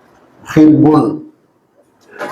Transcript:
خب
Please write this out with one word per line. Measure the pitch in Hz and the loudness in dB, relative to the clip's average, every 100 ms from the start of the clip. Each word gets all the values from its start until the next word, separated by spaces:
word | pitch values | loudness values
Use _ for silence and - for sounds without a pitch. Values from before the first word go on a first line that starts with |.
| _ _ _ _ - | _ _ _ _ -6
خب | 160 156 135 143 151 110 87 - _ _ _ _ _ _ _ _ - - | 0 2 4 2 0 -2 -8 -16 _ _ _ _ _ _ _ _ -20 -18